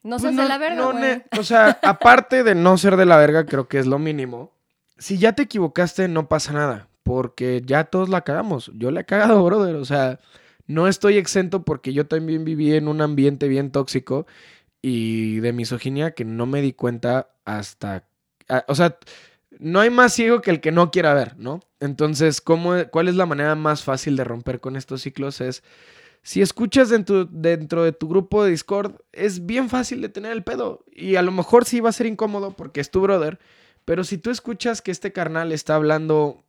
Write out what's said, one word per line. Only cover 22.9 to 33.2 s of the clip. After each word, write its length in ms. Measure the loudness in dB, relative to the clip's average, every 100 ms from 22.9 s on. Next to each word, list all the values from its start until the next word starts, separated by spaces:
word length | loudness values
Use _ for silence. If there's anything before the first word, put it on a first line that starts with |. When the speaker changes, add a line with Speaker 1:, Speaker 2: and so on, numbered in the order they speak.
Speaker 2:
cuál 160 | 0 2
es 80 | 2
la 100 | 0
manera 280 | 0 -2 0
más 260 | 0 -2
fácil 320 | -4 -4 -2 -2
de 80 |
romper 360 | -4 -6 -8 -8
con 160 | -8 -10
estos 260 | -10 -12
ciclos? 380 | -10 -8 -10 -6
Es, 220 | -8 -10 _ _ _ -20 _ _
si 200 | -8 0
escuchas 460 | 0 0 0 2 4
dentro, 360 | 2 2 0 0
dentro 580 | -2 -2 -2 -4 -2
de 80 | -2
tu 160 | -2 -2
grupo 340 | -2 0 0
de 60 | 2
Discord, 460 | 0 -4 -6 -6 -12 _
es 340 | -6 -6 -6 -6
bien 220 | -4 -2
fácil 320 | -4 -4 -8
de 60 | -10
tener 240 | -12 -10
el 100 | -10
pedo. 420 | -8 -8 -8 -10 _
Y 220 | -12 -2 0
a 60 |
lo 80 | 2
mejor 340 | -2 4 4
sí 160 | 4 0
va 100 | 0
a 20 |
ser 140 | 0 -4
incómodo 500 | -2 -4 -4 -8 -12
porque 240 | -12 -8
es 100 | -2
tu 100 | 0
brother, 380 | 2 2